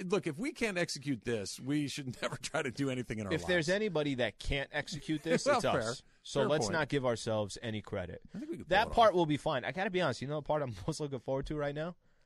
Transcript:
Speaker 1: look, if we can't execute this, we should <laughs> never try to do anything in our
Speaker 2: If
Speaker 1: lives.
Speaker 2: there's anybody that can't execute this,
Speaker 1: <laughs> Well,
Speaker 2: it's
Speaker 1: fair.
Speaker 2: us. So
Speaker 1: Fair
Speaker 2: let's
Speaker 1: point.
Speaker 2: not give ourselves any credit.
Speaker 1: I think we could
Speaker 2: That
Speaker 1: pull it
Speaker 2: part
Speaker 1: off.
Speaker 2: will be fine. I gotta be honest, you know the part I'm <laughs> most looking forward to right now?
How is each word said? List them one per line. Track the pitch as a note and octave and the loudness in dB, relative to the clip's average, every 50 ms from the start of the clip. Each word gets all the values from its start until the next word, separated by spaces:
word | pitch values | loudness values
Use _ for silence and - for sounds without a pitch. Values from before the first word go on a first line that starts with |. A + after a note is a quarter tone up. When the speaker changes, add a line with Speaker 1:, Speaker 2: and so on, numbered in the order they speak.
| F#3+ F3 | -2 0
Speaker 1:
look, | G3+ F#3 - | 0 0 0
if | F3 C#3 D3+ | 0 -4 -4
we | A#3+ D4+ | -4 -6
can't | - - A#3+ G#3+ F#3+ | -4 -2 -2 -2 0
execute | F3 F3 - - D3+ B2+ D3 C3+ G#2+ - | 0 -2 -2 -4 -4 -2 -2 -2 -2 0
this, | A#2+ A#2 G#2+ G2 - - - | -2 -2 0 -2 -4 -8 -8
we | - C3 D3 D3+ D3 | -4 -2 0 0 0
should | C3+ - - C#3 C3 G#2+ - | -2 -4 -6 -6 -8 -6 -4
<laughs> | - | -4
never | - D3+ | -4 -4
try | - - - - D3+ D3+ | -6 -6 -4 -2 -2 -2
to | C3 G#2+ | -2 -2
do | - C#3 C3+ | -2 -2 -2
anything | B2+ B2+ A#2+ - A#2+ G#2+ | 0 -2 -4 -4 -4 -4
in | G#2+ G2 | -2 -2
our | E3 | -2
Speaker 2:
If | D#3 E3+ | 0 2
Speaker 1:
lives. | E3 | 2
Speaker 2:
there's | F3+ F3 D3+ E3 | 2 4 4 4
anybody | F#3 G#3 A3 G#3+ E3 D3+ D3+ D3 C3+ | 2 2 2 0 0 0 0 2 2
that | A#2+ A#2+ G#2+ - - | 0 0 0 -2 -4
can't | - - C#3+ C#3 C3+ - - | -4 -2 0 0 -2 -2 -4
execute | D3+ - - - C#3+ - - D#3 D3+ - | -4 -4 -4 -6 -8 -4 -2 -2 -2 0
this, | D#3+ - - - | 2 2 2 4
Speaker 1:
<laughs> | |
Well, | C4 C#4+ | 4 2
Speaker 2:
it's | A#3+ E3+ | 4 4
Speaker 1:
fair. | B2+ A2 C#3 | 4 2 2
Speaker 2:
us. | A2 A2+ B2 - - _ _ _ - | 2 0 -2 -4 -8 _ _ _ -12
So | - - C#3+ | -4 0 2
Speaker 1:
Fair | C3+ C3 | 4 4
Speaker 2:
let's | D3 D3+ A#2 | 4 2 2
Speaker 1:
point. | G2+ - | 2 2
Speaker 2:
not | D#3+ D3 C3 | 0 0 0
give | - C#3+ B2+ | 0 0 2
ourselves | B2+ A#2 A2 - A#2 A2 G#2+ G#2+ F#2+ - - - | 2 0 0 0 0 0 0 0 -2 -4 -6 -6
any | A#2 G#2+ G#2 | -6 -4 -6
credit. | - - G#2+ F#2+ F2+ E2 - - - - - | -6 -4 -4 -4 -4 -4 -8 -12 -12 -12 -12
Speaker 1:
I | G#3 | -10
think | D4 D4+ | -8 -8
we | E4+ - | -8 -8
could | - - | -2 2
Speaker 2:
That | F3+ G3+ A#3 | 4 4 4
Speaker 1:
pull | - - | 4 6
it | |
Speaker 2:
part | A#3+ A3+ G#3+ | 6 8 8
Speaker 1:
off. | E3 | 8
Speaker 2:
will | F3+ E3+ | 6 4
be | D3+ D3+ C3+ | 4 2 2
fine. | - E3 D3+ B2+ A2 | 0 0 0 0 0
I | - C3+ | -2 -2
gotta | F#3 G3 A3 | -2 -2 0
be | F3+ F3+ F3 | 0 2 2
honest, | C#3+ A#2 - | 0 0 -2
you | B2+ C#3 | -4 -4
know | D3 | -4
the | D3+ C3 | -4 -2
part | - D3+ D3+ C#3+ | 0 0 0 0
I'm | B2+ G#2+ F#2 | -2 -4 -6
<laughs> | - | -4
most | - D#3 - | -4 -4 -4
looking | D#3 C#3+ C3+ A#2+ | -4 -4 -6 -6
forward | - - C3+ C3+ C#3 | -4 -2 -2 -2 -2
to | - D#3 | -2 -2
right | D3+ C#3+ C#3+ C#3+ | -2 -2 -2 -2
now? | D3+ D#3 F3 F3 - _ _ _ _ _ | -4 -6 -6 -8 -10 _ _ _ _ _